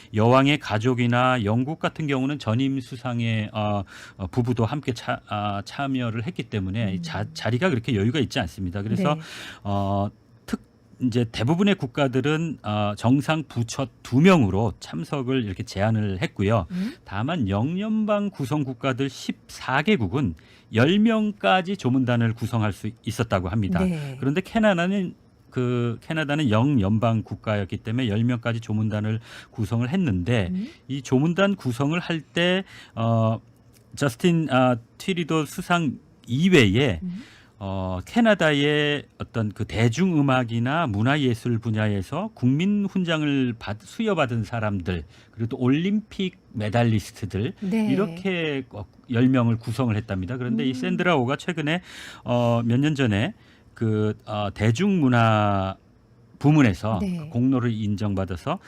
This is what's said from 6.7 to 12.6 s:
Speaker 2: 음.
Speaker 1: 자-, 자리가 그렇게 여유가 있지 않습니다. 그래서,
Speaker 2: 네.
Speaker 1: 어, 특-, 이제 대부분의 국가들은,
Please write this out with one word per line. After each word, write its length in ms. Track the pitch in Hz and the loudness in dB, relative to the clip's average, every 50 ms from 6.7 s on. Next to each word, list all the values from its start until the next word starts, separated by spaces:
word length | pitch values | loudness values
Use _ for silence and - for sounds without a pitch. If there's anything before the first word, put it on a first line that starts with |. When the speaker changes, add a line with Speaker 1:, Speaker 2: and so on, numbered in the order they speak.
| 95 113 117 98 92 90 | -4 -2 -2 -2 -4 -4
Speaker 2:
음. 40 | 85 | -6
Speaker 1:
자-, 220 | 82 80 92 107 107 - | -6 -6 -6 -8 -8 -8
자리가 360 | - - 110 117 123 165 190 | -8 -4 -2 -2 0 0 0
그렇게 240 | 151 113 110 - 120 | 0 0 -2 0 0
여유가 240 | 101 98 117 127 160 | 2 2 2 2 0
있지 180 | 123 - - 143 | -2 -2 -2 -2
않습니다. 420 | 107 85 - - 98 90 87 101 101 | -4 -4 -4 -6 -8 -6 -4 -4 -4
그래서, 320 | 110 - 180 190 147 151 | -2 -2 0 0 0 0
Speaker 2:
네. 60 | 156 160 - - - - - - - - | -2 -4 -14 -16 -16 -16 -16 -16 -12 -6
Speaker 1:
어, 440 | 101 101 101 101 98 101 98 101 104 - _ _ _ - - _ | -4 -2 -2 0 0 0 0 -2 -2 -4 _ _ _ -20 -20 _
특-, 140 | - - - - _ _ _ _ _ - - | -10 -10 -10 -10 _ _ _ _ _ -10 -4
이제 240 | 127 127 107 123 120 113 | -2 0 0 0 -2 -2
대부분의 460 | - - - 120 165 170 202 202 196 | -2 -2 0 0 2 2 4 2 2
국가들은, 800 | - - 127 - - 143 135 120 131 127 147 156 156 170 165 143 - | 0 -2 -6 -2 0 0 0 2 0 0 0 0 0 -2 -4 -6 -8